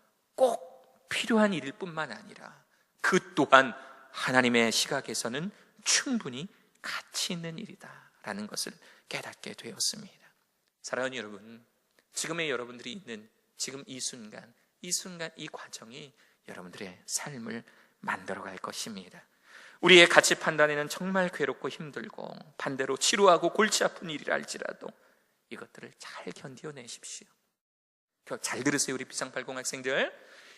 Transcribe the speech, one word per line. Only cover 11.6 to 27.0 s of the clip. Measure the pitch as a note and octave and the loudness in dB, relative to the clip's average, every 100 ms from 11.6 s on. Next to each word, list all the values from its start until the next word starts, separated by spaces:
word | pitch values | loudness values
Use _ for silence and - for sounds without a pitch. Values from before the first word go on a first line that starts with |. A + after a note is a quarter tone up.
| A#2 _ _ _ _ | _ _ _ _ _
지금의 | - D#3 E3 D#3+ | -8 -6 -4 -2
여러분들이 | A#2+ A#2+ B2 B2+ | -2 -6 -12 -12
있는 | A2+ A2 A2 G#2+ _ _ - | -12 -12 -14 -14 _ _ -10
지금 | - C3+ C#3 | -8 -10 -12
이 | C3 | -8
순간, | B2 C3 G#2+ G#2+ A2 _ _ _ | -8 -10 -16 -18 -20 _ _ _
이 | F3+ | -6
순간 | F3 G3 F3 E3 - | -6 -6 -10 -12 -10
이 | D3+ | -12
과정이 | - - - A2+ C3 D3 _ _ _ - | -12 -14 -16 -16 -18 -18 _ _ _ -18
여러분들의 | G2 F2+ - G2 - - | -16 -14 -12 -14 -14 -6
삶을 | - - C#3 A2+ A#2 - - _ _ | -6 -6 -10 -8 -10 -12 -20 _ _
만들어갈 | G2+ G2+ F#2 G2 G2 F#2+ | -6 -6 -6 -8 -8 -10
것입니다. | - - - G2+ F#2 F2 - _ _ - - - | -10 -10 -10 -10 -14 -20 -20 _ _ -20 -20 0
우리의 | F3 F3 E3+ | 10 12 12
가치 | - - F3 | 10 6 4
판단에는 | - D#3 D3+ D3 D3 | 0 4 4 2 -2
정말 | - F#3 F#3+ F3+ | -4 -2 0 0
괴롭고 | - C3+ B2+ C#3+ | 0 -4 -2 -6
힘들고 | - D#3 B2+ G#2+ - - G1+ - - | -8 -12 -10 -12 -12 -14 -14 -16 -8
반대로 | - C3+ C3+ C3+ | -6 -4 -2 0
지루하고 | - A3+ G3 E3 E3+ | 2 6 8 8 6
골치 | - G#3 - - | 4 2 4 0
아픈 | - F3+ | -2 -10
일이라 | D3+ - - | -8 -4 -4
할지라도 | - - - - - - _ _ _ _ - | -4 -10 -10 -10 -12 -16 _ _ _ _ -18
이것들을 | G#2+ A2+ - A#2+ - | -16 -16 -18 -18 -16
잘 | - - - | -16 -14 -12
견뎌내십시오. | - C#3+ C3 D#3 C#3+ A#2+ - | -12 -14 -14 -14 -14 -14 -14